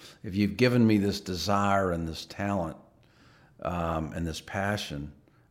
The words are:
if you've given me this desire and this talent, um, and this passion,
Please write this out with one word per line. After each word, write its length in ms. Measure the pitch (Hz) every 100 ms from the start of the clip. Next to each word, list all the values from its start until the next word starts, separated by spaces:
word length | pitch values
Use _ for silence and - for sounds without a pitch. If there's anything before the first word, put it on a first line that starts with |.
| - -
if 120 | - 95
you've 200 | 101 101
given 320 | 123 123 113
me 100 | 107
this 220 | 101 95
desire 720 | - 90 87 101 101 98 95
and 160 | 85 82
this 180 | 80 -
talent, 520 | - 101 101 80 - - _ _ _ - _ _ -
um, 500 | - 87 82 80 80
and 120 | 87 82
this 140 | 78
passion, 720 | - 101 98 104 - 73 71 - _ _ _